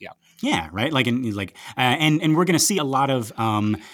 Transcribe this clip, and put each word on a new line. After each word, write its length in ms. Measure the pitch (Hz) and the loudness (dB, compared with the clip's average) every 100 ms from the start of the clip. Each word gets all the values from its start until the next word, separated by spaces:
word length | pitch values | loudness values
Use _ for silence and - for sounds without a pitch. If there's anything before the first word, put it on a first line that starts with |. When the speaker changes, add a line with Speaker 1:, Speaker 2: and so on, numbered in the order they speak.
Speaker 1:
Yeah. 120 | 92 - _ _ | -20 -20 _ _
Speaker 2:
Yeah, 300 | 269 98 80 | -4 -4 -4
right. 180 | 92 143 | -4 -2
Like, 160 | 135 120 | 0 0
and, 280 | 123 117 | 0 -2
like, 200 | 101 98 - - - | -4 -8 -12 -10 -2
uh, 40 | |
and, 420 | 127 147 156 151 | 0 2 2 2
and 120 | 160 | 2
we're 120 | 156 180 | 2 4
gonna 120 | 165 | 2
see 200 | - 190 | 2 0
a 60 | |
lot 260 | 139 135 139 | 0 0 0
of, 200 | 131 113 - | 0 -2 -2
um, 380 | 113 107 107 101 - | 0 2 0 -2 -6